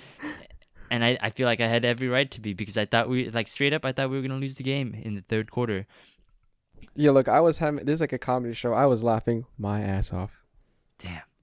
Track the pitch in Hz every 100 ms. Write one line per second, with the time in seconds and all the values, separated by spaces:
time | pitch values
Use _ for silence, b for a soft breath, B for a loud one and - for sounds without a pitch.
0 | B B 302 B B - _ - - 120
1 | 117 127 107 - 123 117 113 117 123 120
2 | 127 127 147 - 107 92 104 110 104 117
3 | 117 127 123 117 107 - 143 151 131 131
4 | 135 135 135 135 135 135 131 139 127 107
5 | 110 101 - 110 110 - 117 95 101 b
6 | b b _ _ _ _ _ - - -
7 | 147 135 131 127 165 151 156 147 135 160
8 | 147 127 - 127 120 113 120 113 139 117
9 | 117 110 120 117 120 - 104 104 101 98
10 | - 95 98 - _ _ _ _ _ _
11 | 92 82 - _